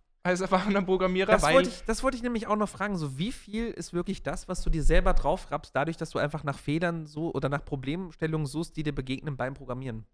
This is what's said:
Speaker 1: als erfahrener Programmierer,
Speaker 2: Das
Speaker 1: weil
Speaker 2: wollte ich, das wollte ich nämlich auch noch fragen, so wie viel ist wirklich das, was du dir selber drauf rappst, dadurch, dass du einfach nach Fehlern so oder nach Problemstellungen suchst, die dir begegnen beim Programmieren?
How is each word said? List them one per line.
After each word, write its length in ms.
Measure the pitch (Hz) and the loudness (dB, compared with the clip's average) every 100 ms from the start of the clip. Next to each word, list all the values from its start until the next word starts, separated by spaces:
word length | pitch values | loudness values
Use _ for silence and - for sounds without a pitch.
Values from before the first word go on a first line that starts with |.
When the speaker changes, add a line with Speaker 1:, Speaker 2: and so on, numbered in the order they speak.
| _ _ | _ _
Speaker 1:
als 180 | 180 180 | -2 0
erfahrener 420 | 185 185 202 196 | 2 2 4 2
Programmierer, 480 | 185 185 185 185 196 | 2 2 2 2 4
Speaker 2:
Das 100 | 214 | 6
Speaker 1:
weil 140 | 151 208 | 8 6
Speaker 2:
wollte 140 | 269 | 4
ich, 140 | - - | -2 -4
das 180 | 220 | -2
wollte 120 | 262 262 | -2 -2
ich 40 | |
nämlich 220 | 240 233 220 | -4 -4 0
auch 100 | 214 | 0
noch 140 | 202 | 0
fragen, 260 | - 208 190 | -4 -4 -2
so 220 | 151 131 | -4 -4
wie 140 | 196 | -4
viel 380 | - - 214 233 | -6 -8 -6 -6
ist 220 | - 165 | -6 -6
wirklich 280 | 175 175 190 | -4 -4 -4
das, 260 | - 160 - | -6 -6 -6
was 140 | 180 | -4
du 60 | - | 0
dir 140 | 160 | 4
selber 300 | 139 165 180 180 | 6 8 8 4
drauf 340 | 143 185 - | 4 0 -2
rappst, 240 | 147 - 131 | -8 -2 0
dadurch, 220 | 151 165 | 0 -2
dass 140 | 160 | -4
du 80 | - | 0
einfach 240 | 143 151 | 0 -2
nach 160 | 143 135 | -4 -6
Fehlern 480 | - 156 175 165 151 | -2 0 0 -2 -6
so 260 | 151 165 | -6 -4
oder 160 | - 147 | -2 -2
nach 160 | 139 - | -2 -4
Problemstellungen 800 | 143 127 165 180 - 160 156 143 | -6 -4 -6 -6 -4 -2 -2 -2
suchst, 320 | 147 170 - | -4 -6 -4
die 60 | |
dir 100 | 151 | -4
begegnen 420 | 143 127 135 156 131 | -4 -4 -6 -6 -6
beim 200 | 127 139 | -6 -6
Programmieren? 500 | 135 123 131 117 110 | -8 -8 -6 -10 -12